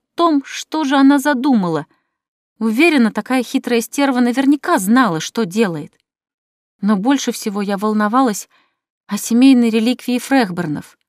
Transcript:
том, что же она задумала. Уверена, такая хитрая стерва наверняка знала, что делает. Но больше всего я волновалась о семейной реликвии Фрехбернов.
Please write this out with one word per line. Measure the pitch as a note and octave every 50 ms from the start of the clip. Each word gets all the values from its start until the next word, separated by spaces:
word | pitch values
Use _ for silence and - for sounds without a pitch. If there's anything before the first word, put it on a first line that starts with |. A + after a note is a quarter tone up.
| _ _ _
том, | - E4+ E4+ D4+ C#4+ C4+
что | - - - - - - D#4 D#4
же | C4 C#4+
она | C#4 C#4 C4+ C#4+ C#4+
задумала. | C4+ D4 D4 A#3+ C4 D4 C4 G#3+ F#3 E3+ D#3+ D3 D3 - _ _ _ _ _ _ _ _ _ _ _ _ _ -
Уверена, | A3 A3+ G#3+ A#3+ D#4+ F4 D#4 C#4 A#3 G#3
такая | - G#3+ G#3 - B3+ C4 A#3
хитрая | - - C4 - A3+ A#3+ A#3
стерва | A3+ - - - C#4+ C4+ B3+ A#3+
наверняка | B3 A#3+ A#3 C4 C4+ C4+ D4 C#4+ - F#4 F4 C#4
знала, | F#3 F#3+ A#3 C4 B3+ G#3 E3 D#3
что | - - - A#3 A3+
делает. | E3+ E3+ A3 A3+ F#3 E3 D3+ C#3+ - _ _ _ _ _ _ _ _ _ _ _ _ _ _ _ _ _ _
Но | G3 G3+ G#3+
больше | F#3+ G3 B3 C#4+ C4+ - B3
всего | A#3 - - A3 G3 G#3
я | G3+ G3 G3+ F#3+
волновалась | G#3 G#3+ G#3+ G#3+ G#3 G#3 A3 C4 C4+ A#3 G3+ - - - _ _ _ _ _ _ _ _ _ _ _ -
о | G3+ G#3
семейной | - - A3+ A#3+ C4 C4+ C4+ A#3+ A#3+ A3+
реликвии | G#3+ A3+ A3 B3 B3+ - - - B3 F4
Фрехбернов. | - - C#4 C4+ A#3+ F3+ F3 F3 E3+ D#3 D3 D3 - - _ _ _